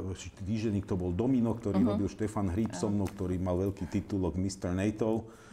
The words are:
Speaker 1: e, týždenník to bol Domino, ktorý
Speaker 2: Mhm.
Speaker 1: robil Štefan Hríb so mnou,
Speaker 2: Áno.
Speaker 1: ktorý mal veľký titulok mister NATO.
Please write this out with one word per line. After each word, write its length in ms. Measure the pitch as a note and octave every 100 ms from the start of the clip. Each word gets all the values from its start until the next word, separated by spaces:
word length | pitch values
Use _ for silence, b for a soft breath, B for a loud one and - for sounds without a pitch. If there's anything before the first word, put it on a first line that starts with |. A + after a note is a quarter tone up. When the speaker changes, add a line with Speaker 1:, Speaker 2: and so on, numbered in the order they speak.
Speaker 1:
e, 400 | F#2+ F2+ F2+ -
týždenník 400 | F#2+ A2 A2 G2+
to 160 | G2+ G2
bol 160 | F2+ F2
Domino, 400 | A#2+ C3 A#2 A2+
ktorý 240 | - F#2+
Speaker 2:
Mhm. 80 | F#2+
Speaker 1:
robil 200 | G#2 G2
Štefan 400 | - G#2+ A2+ G2
Hríb 240 | F2 A2 -
so 160 | G#2+
mnou, 160 | G2+ F#2+
Speaker 2:
Áno. 60 | -
Speaker 1:
ktorý 240 | F2+ F2+
mal 160 | F#2 F2+
veľký 320 | G2 G2 F2
titulok 480 | G2+ - G2+ F2 F2+
mister 400 | F#2+ F#2+ F#2 F2+
NATO. 480 | G2 G#2+ A2+ A2+ A2+ B B